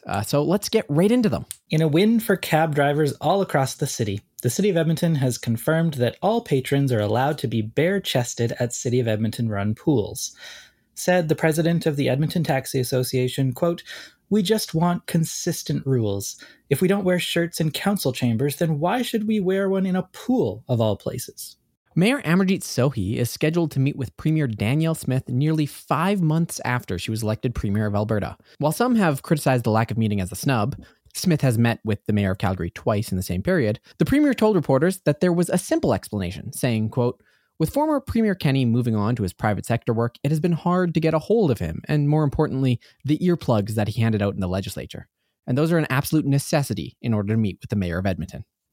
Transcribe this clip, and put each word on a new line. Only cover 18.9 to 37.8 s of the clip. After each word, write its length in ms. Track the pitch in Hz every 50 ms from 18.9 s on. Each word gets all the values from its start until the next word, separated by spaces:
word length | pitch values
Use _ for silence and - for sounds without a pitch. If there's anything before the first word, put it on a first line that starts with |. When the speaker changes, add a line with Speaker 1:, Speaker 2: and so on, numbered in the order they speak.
| 202 254
Speaker 2:
should 260 | 247 - - 226 214 208
we 120 | 220 214
wear 300 | 185 180 190 196 196 196
one 160 | 190 196 190
in 100 | 190 180
a 80 | 185 180
pool 600 | - - - - - 254 254 160 107 95 113 - -
of 120 | 123 113
all 160 | 113 107 101 -
places?" 580 | - - - 120 - - - - - - - _ _ _ _ _ _ _ -
Speaker 1:
Mayor 260 | 156 175 220 269 285 -
Amarjeet 400 | 135 165 185 196 185 196 - -
Sohi 520 | - - - 120 143 135 117 92 95 120
is 140 | 120 120 117
scheduled 420 | - - - 151 165 175 170 151
to 80 | - 139
meet 160 | 135 139 -
with 220 | - 131 107 - -
Premier 300 | - 156 160 156 151 123
Danielle 480 | 110 104 101 107 135 156 160 165 160
Smith 340 | - - - 127 131 - -
nearly 380 | 131 123 143 156 160 156 151 135
five 540 | - - - - 143 139 165 190 208 202
months 380 | 175 156 151 165 170 165 - - -
after 320 | 120 123 123 - - 95 87
she 140 | - -
was 120 | 110 110 113
elected 320 | 107 110 - - 131 120
Premier 300 | - - 107 98 107 107
of 100 | 107 101
Alberta. 400 | 101 107 104 110 104 90 - - - _ _ - -
While 140 | 135 147 160
some 220 | - 233 254 247
have 260 | 226 196 165 143 131
criticized 420 | - - 170 151 - 147 131 123 113
the 60 | 113
lack 220 | 107 110 113 -
of 60 | 107 110
meeting 220 | 113 107 104 101
as 120 | 92 90
a 40 | 113
snub, 400 | - - 143 135 113 104 123 - - - - _ _ _ _ -
Smith 280 | - - 185 165 143
has 180 | - 135 117 110
met 200 | 117 117 113 - -
with 200 | 107 104 - _ -
the 60 | 107
Mayor 180 | 104 101 95
of 80 | 95 -
Calgary 320 | - 95 95 90 82 85
twice 400 | - - - 127 110 101 107 -
in 60 | - 90
the 40 |
same 220 | 90 - 87 90 98
period, 360 | - 185 175 123 104 110 - _ - - -
the 60 | 165
Premier 280 | - 262 285 302 285 254
told 220 | - 226 214 220
reporters 460 | 180 143 - 135 131 151 180 190 - -
that 140 | - 147 -
there 120 | - 180
was 160 | 175 170 180 -
a 100 | - 180
simple 340 | - - 311 330 320 165 113
explanation, 580 | 95 - - - 104 - 87 98 - - 113
saying, 380 | - - - 131 117 110 107 107
quote, 320 | - - 120 123 - _ _ _ _ _ _ _ _ -
"With 100 | 160 156
former 300 | - 277